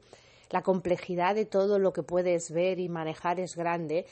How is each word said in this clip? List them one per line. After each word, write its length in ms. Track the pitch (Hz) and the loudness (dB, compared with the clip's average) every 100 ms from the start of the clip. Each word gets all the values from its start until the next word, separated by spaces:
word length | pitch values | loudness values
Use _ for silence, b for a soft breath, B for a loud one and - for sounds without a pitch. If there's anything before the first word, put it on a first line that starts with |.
| B B B B B | B B B B B
la 100 | 180 | -2
complejidad 760 | 190 185 175 175 - 175 180 | 0 0 2 -2 -2 0 2
de 120 | 214 214 | 2 0
todo 320 | 196 196 202 | 2 4 4
lo 140 | 185 | 2
que 100 | 180 | 0
puedes 480 | - 175 180 170 165 | -2 0 2 0 0
ver 280 | 165 185 180 | 0 0 0
y 120 | 175 | -4
manejar 500 | 165 156 156 175 180 | -4 -4 -4 -2 -2
es 160 | 175 170 | -4 -4
grande 480 | 170 170 156 165 - | -2 -2 -2 -4 -4